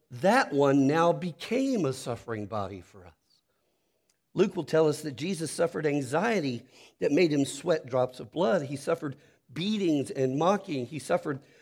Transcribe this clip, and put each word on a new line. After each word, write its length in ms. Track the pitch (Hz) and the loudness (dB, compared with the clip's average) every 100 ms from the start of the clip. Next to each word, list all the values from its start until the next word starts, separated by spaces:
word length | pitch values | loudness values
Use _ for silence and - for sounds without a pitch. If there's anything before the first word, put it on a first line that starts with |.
| - | -18
that 400 | 123 170 240 - | 0 4 4 4
one 360 | 143 143 139 135 | 4 6 6 4
now 260 | 156 170 | 4 4
became 720 | 156 175 151 - 240 269 247 147 | 2 -2 -8 -4 -2 0 0 -2
a 80 | |
suffering 520 | 127 - 113 - 110 104 | -4 -6 -8 -6 -8 -6
body 360 | 107 98 98 | -6 -6 -8
for 240 | 87 101 90 | -16 -20 -20
us. 80 | - _ _ _ _ _ _ _ _ _ _ _ | -20 _ _ _ _ _ _ _ _ _ _ _
Luke 240 | 151 202 185 | 0 0 0
will 80 | 151 | -2
tell 220 | 160 156 | 2 2
us 140 | 143 | 0
that 140 | 151 117 | -6 -8
Jesus 360 | 160 175 160 | -6 -6 -6
suffered 340 | - 170 - 156 | -2 -2 -2 -2
anxiety 800 | 147 127 156 226 214 143 117 - _ - - | -2 -2 0 0 0 -2 -4 -10 _ -20 -4
that 120 | 170 | 0
made 200 | 143 175 | 4 4
him 140 | 147 139 | 2 0
sweat 400 | - 170 160 120 | -2 -2 -2 0
drops 340 | 127 123 - | 0 0 -4
of 120 | - | -8
blood. 320 | 147 202 196 | -2 0 0
He 120 | 135 139 | -2 -6
suffered 400 | - 165 151 135 _ _ _ | -4 -4 -4 -10 _ _ _
beatings 600 | 131 190 214 190 147 127 | -6 -2 0 2 2 0
and 260 | 143 131 135 | 0 0 2
mocking. 480 | 170 202 196 143 123 | 2 2 0 -6 -6
He 140 | 151 | -8
suffered 400 | - 175 160 135 - _ | -2 -2 -2 -8 -10 _